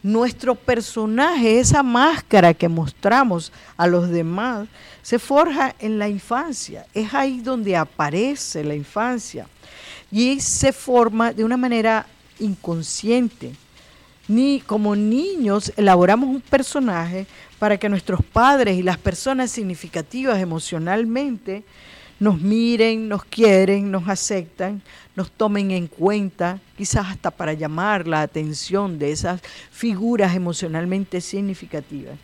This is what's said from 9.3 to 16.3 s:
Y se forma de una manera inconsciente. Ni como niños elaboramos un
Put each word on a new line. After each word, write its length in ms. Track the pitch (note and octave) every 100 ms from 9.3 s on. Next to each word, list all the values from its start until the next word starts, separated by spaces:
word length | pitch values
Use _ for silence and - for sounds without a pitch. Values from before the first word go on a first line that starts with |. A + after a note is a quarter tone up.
| - - _ - - - - _
Y 300 | G3+ B3 C#4
se 320 | - - C4+
forma 600 | C4 - B3 A3+ A3 A#3
de 120 | A3
una 120 | A3 B3+
manera 500 | B3+ A#3 A3 A3 - _ _ -
inconsciente. 1120 | G#3+ F#3 - E3 D3+ - G#3 B3 A#3+ - B2 C3+ _ - - - _ _ -
Ni 340 | A3 C4+ C#4
como 360 | - G#3+ G#3 G#3
niños 760 | G#3+ B3 F#4 F#4 A3 G3+ - -
elaboramos 520 | G3+ F3+ F3+ A3
un 120 | C4